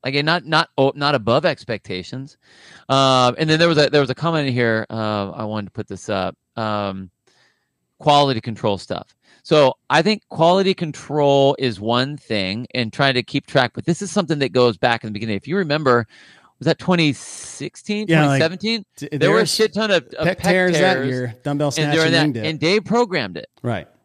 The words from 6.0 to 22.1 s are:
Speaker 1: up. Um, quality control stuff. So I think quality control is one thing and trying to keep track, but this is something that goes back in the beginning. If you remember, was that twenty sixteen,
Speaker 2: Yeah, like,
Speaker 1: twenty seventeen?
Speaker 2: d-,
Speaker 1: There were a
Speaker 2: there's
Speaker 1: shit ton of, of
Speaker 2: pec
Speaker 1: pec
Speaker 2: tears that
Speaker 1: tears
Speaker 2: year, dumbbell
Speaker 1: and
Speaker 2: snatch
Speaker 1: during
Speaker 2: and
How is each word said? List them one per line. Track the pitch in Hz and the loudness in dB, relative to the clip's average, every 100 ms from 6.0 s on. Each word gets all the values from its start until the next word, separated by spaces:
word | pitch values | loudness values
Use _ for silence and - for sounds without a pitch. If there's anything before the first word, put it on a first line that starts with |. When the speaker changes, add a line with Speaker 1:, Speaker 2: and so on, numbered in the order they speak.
| - | -6
Speaker 1:
up. | 98 92 - _ - | -4 -4 -8 _ -8
Um, | 110 104 101 95 92 _ _ _ _ _ _ _ _ _ | -4 -4 -4 -8 -14 _ _ _ _ _ _ _ _ _
quality | 151 143 143 117 | 2 4 4 0
control | 120 107 110 98 | -6 -4 -4 -4
stuff. | - 101 - _ _ _ | -6 -10 -10 _ _ _
So | - 156 135 - _ | 2 4 4 2 _
I | 147 | 2
think | 170 214 _ | 2 -2 _
quality | - 165 185 196 | 2 4 4 2
control | 185 165 - - 147 143 139 139 143 | 0 -4 -8 -6 0 4 6 4 2
is | 127 98 | -2 -4
one | 107 120 135 147 | -2 0 0 -6
thing | _ 107 92 104 123 | _ -4 -4 -6 -6
and | 127 113 | -6 -6
trying | - 139 | 0 0
to | 123 | 0
keep | - 143 - | -2 -6 0
track, | 143 123 | 0 0
but | - - | -2 -4
this | 170 | -4
is | 196 | -2
something | 202 165 151 | -4 -2 -2
that | 135 | 0
goes | 127 123 101 | 2 2 2
back | 127 117 | 0 0
in | 110 | -4
the | |
beginning. | 104 113 101 | -8 -6 -6
If | - | -4
you | 190 | -4
remember, | 170 147 147 120 113 - - _ _ _ | -2 0 2 2 0 -12 -20 _ _ _
was | 156 | -2
that | 160 | -2
twenty | - 175 156 | 0 2 2
sixteen, | - - - - - 143 - - 208 214 | 0 -10 -16 -16 -12 -12 -12 -8 -6 2
Speaker 2:
Yeah, | 160 147 | 2 4
like, | 139 | 2
Speaker 1:
twenty | |
seventeen? | 160 180 214 226 - - | 0 -2 -6 -6 -8 -16
Speaker 2:
d-, | 147 147 | -10 -2
Speaker 1:
There | 165 | 2
were | 220 | 2
a | |
Speaker 2:
there's | 208 | 2
Speaker 1:
shit | - 214 | 0 -2
ton | 202 220 | 0 0
of, | 185 - - | 0 -2 -4
of | 160 | -4
Speaker 2:
pec | 190 | -2
Speaker 1:
pec | |
Speaker 2:
tears | 190 185 180 165 | 0 2 2 2
that | 165 | 2
Speaker 1:
tears | 131 135 | 2 -2
Speaker 2:
year, | 127 123 113 | -4 -6 -8
dumbbell | 143 143 147 | -6 -2 -2
Speaker 1:
and | |
Speaker 2:
snatch | 135 147 | 0 0
Speaker 1:
during | 160 | 2
Speaker 2:
and | 160 | 2